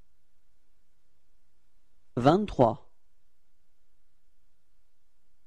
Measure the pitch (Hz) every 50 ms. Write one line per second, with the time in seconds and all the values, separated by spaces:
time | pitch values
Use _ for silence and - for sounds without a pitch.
0 | - - - - - - - - - - - - - - - - - - - -
1 | - - - - - - - - - - - - - - - - - - - -
2 | - - - 120 117 139 165 202 214 196 - - 127 110 - - - - - -
3 | - - - - - - - - - - - - - - - - - - - -
4 | - - - - - - - - - - - - - - - - - - - -
5 | - - - - - - - - -